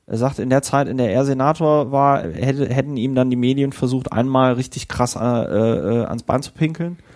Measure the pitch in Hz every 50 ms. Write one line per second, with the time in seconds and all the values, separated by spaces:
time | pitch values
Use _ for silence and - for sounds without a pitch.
0 | _ - - 113 120 135 139 - 127 127 127 139 139 - - 139 143 87 117 131
1 | 123 110 92 127 139 139 139 131 131 143 156 165 170 151 151 151 143 113 139 139
2 | 139 143 139 135 - 85 80 - - 135 135 139 139 - 123 135 131 143 143 127
3 | 113 135 135 127 127 127 127 123 123 123 135 139 139 135 131 - - 123 131 127
4 | - - - 110 123 135 131 131 131 127 123 120 127 - - - - - - -
5 | 123 117 - - 113 120 123 117 - - - 104 110 113 117 - - 98 110 120
6 | 113 - 95 117 - - - 131 139 - - - 160 156 160 - 170 175 175 -
7 | - - -